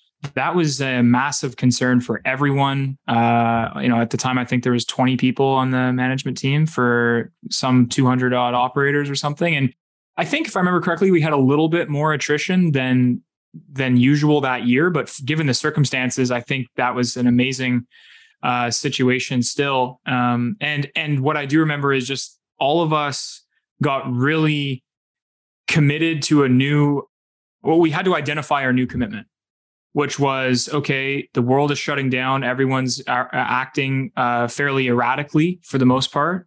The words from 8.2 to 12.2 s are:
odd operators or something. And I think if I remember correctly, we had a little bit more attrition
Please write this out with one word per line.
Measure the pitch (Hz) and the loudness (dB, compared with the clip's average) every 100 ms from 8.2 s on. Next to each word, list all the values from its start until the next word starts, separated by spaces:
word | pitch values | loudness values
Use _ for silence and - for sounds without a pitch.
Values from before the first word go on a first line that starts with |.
| 127 | 0
odd | 123 123 | 0 0
operators | 123 127 143 139 143 143 | 0 0 0 0 0 -2
or | 139 | -4
something. | 147 147 170 | -4 -2 -2
And | 147 131 - _ _ _ - | 0 -2 -4 _ _ _ -6
I | |
think | 175 294 320 | -4 -2 -4
if | 196 | -2
I | |
remember | 180 180 | 0 0
correctly, | 175 165 190 | 0 0 2
we | 175 | 4
had | 156 | 2
a | 147 | 2
little | 131 147 160 | 4 4 2
bit | 170 151 | 0 -2
more | 143 156 | -2 0
attrition | 147 | -2